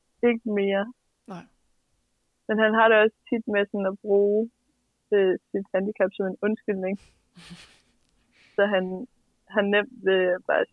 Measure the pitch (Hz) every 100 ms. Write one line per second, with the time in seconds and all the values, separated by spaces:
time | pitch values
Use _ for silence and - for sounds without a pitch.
0 | _ _ 240 226 220 202 196 196 220 -
1 | _ _ - 175 - _ _ _ _ _
2 | _ _ _ _ - 214 220 226 226 220
3 | 214 - - 233 226 202 208 202 190 202
4 | 208 202 202 208 233 _ _ _ _ _
5 | - 208 190 180 _ 202 196 190 196 -
6 | 196 - 190 185 208 220 - 196 185 202
7 | - _ _ - - 175 - _ _ _
8 | _ _ _ _ _ - 202 190 185 185
9 | - _ _ _ - 214 202 202 98 101
10 | 95 - 90 - - - -